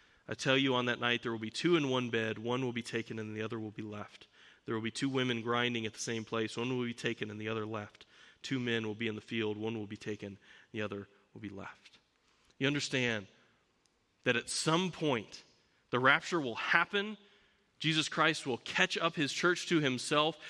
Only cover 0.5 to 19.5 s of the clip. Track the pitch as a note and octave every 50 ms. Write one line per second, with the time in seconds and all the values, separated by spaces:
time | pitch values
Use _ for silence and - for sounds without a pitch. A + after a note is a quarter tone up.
0.5 | C3 C3+ C#3 C3+ B2 B2 B2 B2 A#2 A#2+ B2 A#2+ A#2+ A#2+ - B2 A2+ A2 A2+ A2
1.5 | - - - E3+ F3 D#3+ C#3+ C3+ B2+ B2+ B2 A#2 A2+ A2+ A2 A2 G#2+ A2 A2 A#2
2.5 | B2 B2+ C3 B2 A#2 A#2+ A2+ - - A2+ A2 - A2+ A2 G#2+ G#2+ G#2+ G#2+ A2 G#2+
3.5 | A#2 A2+ A2 G#2+ G2+ - G#2+ G#2+ G#2 G#2 G2 - - - - - _ - - -
4.5 | - _ _ - A#2 A2 A2 A2+ - - C#3 C#3 C3 C3 B2+ B2+ A#2+ A2+ A2 A#2+
5.5 | A#2+ A#2+ B2 B2 A#2+ A2+ A2 G#2+ - - - B2+ A#2 A2+ G#2+ - A#2 A2+ A2 G#2
6.5 | - A#2 A#2+ B2+ B2+ B2+ B2 A#2+ A#2 - - A#2+ A2+ - A#2 G#2+ G#2+ G#2+ G#2+ A2
7.5 | A2 A2 G#2+ G#2+ A2 G#2+ G#2 - - - - _ - - - - - _ - -
8.5 | C3+ B2+ A#2+ A#2+ A#2 A2+ A2 A2 G#2 G#2+ A#2 A2 G#2+ G#2+ - - A#2+ A2+ G#2+ G#2+
9.5 | G#2 G#2+ A2 A2+ A#2 A2 G#2 G2+ A2 - - G#2+ G#2 - G#2 G2+ F#2+ - - -
10.5 | - - - _ - A2 G#2+ G2 G2+ G2+ G2 - _ _ _ _ - A2 A2 G2+
11.5 | G2+ G2 F#2 - - - - - - - _ _ _ _ _ _ _ _ _ _
12.5 | _ - C3+ C#3 D3 C#3+ - - C#3+ C3 B2 A#2+ A2+ G#2 F#2+ - - _ _ _
13.5 | _ _ _ _ _ _ _ _ _ _ _ _ _ _ - B2+ A#2+ A#2 - -
14.5 | - - - D#3 D#3+ F3 F#3+ F3 - - D#3+ D3+ B2+ A2 F#2+ - - - - _
15.5 | _ _ _ _ _ _ _ - - B2 C3 C3+ D3 D#3 - - F#3 E3+ C#3 A#2+
16.5 | G#2+ - - - F3+ E3+ F3 - G3+ G3+ G3+ G#3+ G#3+ - - - _ _ _ _
17.5 | _ _ _ _ _ - - D#3 D#3 D#3 D3 - - E3 D#3 D#3+ D3+ - - C#3
18.5 | A#2 - - - - - F#3 - - G3+ - A3 - E3+ C#3+ C3 - - - F3